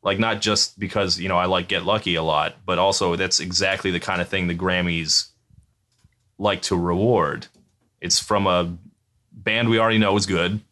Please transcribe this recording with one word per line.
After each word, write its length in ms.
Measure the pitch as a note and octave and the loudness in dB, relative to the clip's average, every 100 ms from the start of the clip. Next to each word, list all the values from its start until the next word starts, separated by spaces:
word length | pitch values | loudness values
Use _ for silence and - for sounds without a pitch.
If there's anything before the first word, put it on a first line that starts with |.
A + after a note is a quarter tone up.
Like, 160 | - G2 | 0 0
not 220 | A2+ G#2 | 0 0
just 400 | A2 G2+ - - | 0 0 0 -4
because, 400 | F#2+ A2 F#2+ F2+ | -4 -2 0 -2
you 80 | F#2 | 0
know, 100 | F2+ | 0
I 60 | |
like 240 | F2+ F#2 F2+ | 2 0 0
Get 160 | F#2 | -2
Lucky 320 | F2 A2 G2 E2+ | 0 0 0 -2
a 80 | |
lot, 320 | D#2+ D2+ D2+ - - | 0 0 0 -6 -4
but 140 | F2+ | 2
also 380 | G2 G2 F#2 E2+ | 2 2 0 0
that's 240 | F#2 - | 0 -2
exactly 500 | F2+ F2+ F#2+ F#2+ F#2+ | -2 -2 0 0 -2
the 80 | F2 | -4
kind 220 | - F#2 | -2 -4
of 80 | F2 | -2
thing 180 | G2 F2 | -2 -2
the 80 | E2+ | -2
Grammys 720 | F#2 F2+ F2 E2+ D#2+ - - _ _ - _ _ _ _ _ _ _ _ | -2 0 0 -2 0 -2 -2 _ _ -20 _ _ _ _ _ _ _ _
like 240 | G2+ F#2+ | -2 -2
to 140 | - F#2 | -2 -2
reward. 720 | F2 F2 A2 A2+ D2+ - - _ _ _ _ _ | 0 0 2 2 2 -2 -12 _ _ _ _ _
It's 180 | F2+ - | -4 -4
from 300 | - G#3 G2 | 0 0 2
a 260 | F2+ F2 F2 - _ _ _ _ | 2 0 -6 -14 _ _ _ _
band 340 | - - A2 A#2 | -8 -4 0 2
we 100 | A2+ | 2
already 200 | A2+ A2 | 4 4
know 180 | G#2 G2+ | 4 2
is 100 | G2+ | 0
good. 360 | F#2 F2+ G#2 - | 0 0 -2 -8